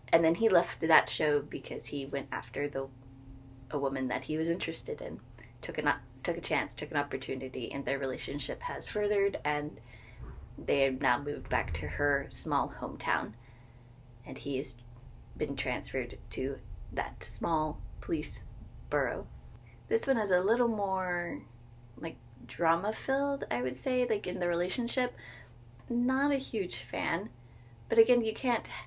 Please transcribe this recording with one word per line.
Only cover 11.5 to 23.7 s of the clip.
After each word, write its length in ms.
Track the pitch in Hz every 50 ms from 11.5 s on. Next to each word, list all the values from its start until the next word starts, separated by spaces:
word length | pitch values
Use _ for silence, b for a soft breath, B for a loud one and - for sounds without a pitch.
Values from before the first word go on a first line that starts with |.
back 240 | 131 117 98 - -
to 120 | - - 147
her 400 | - - 143 147 143 139 135 139
small 440 | - - - 160 147 139 127 147 - -
hometown. 540 | - 104 - - - - - 78 - 202 - B B B B B B B B B B B B B - - - - -
And 120 | - 135 -
he 200 | - 143 139 127
has 180 | 143 - - - - - - - - - - - - - - -
been 180 | 151 - 139
transferred 640 | 127 - 135 123 104 - - - 135 120 120 - - - -
to 280 | - - 131 139 135 - - - - - - -
that 320 | - - - - - - -
small 560 | - - - 220 170 165 156 156 156 151 - - - - -
police 420 | - - 170 151 147 - - - - - - - - - - - - -
borough. 360 | - 143 135 120 - - 202 - - - - - B B B B B B B -
This 180 | - 226 - 277
one 100 | 262 233
is 140 | 208 196
a 80 | 185 180
little 280 | 185 202 233 240 247 233
more, 720 | 220 208 202 190 190 190 185 180 175 175 175 175 - - - - - - - - - - - - - -
like, 200 | - 165 160 - - - - - -
drama-filled, 1000 | - - - 175 160 165 175 190 208 214 - - - 262 277 277 285 277 277 277 -
I 120 | - 247
would 160 | 247 254